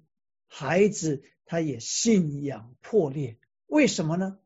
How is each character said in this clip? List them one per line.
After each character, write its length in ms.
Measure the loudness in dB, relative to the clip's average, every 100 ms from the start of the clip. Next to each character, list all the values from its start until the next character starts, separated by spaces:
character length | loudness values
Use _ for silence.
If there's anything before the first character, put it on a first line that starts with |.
| _ _ _ _ _
孩 400 | -10 0 4 4
子 340 | 2 -4 -4 -8 _
他 160 | -8 -4
也 180 | -2 -4
信 640 | -6 -2 2 4 2 -2
仰 320 | -8 -8 -14 _
破 300 | -2 0 0
裂。 280 | -2 -8 -10 _ _ -2
为 200 | 2 2
什 200 | 2 -2
么 100 | -2
呢？ 220 | -4 -8